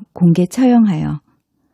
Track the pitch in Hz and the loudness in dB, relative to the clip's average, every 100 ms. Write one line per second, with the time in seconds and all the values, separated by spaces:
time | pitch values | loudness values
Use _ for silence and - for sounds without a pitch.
0 | - - 175 170 180 - 254 240 214 156 | -10 -2 0 2 -2 0 2 2 2 -2
1 | 147 151 _ _ _ _ _ | -6 -8 _ _ _ _ _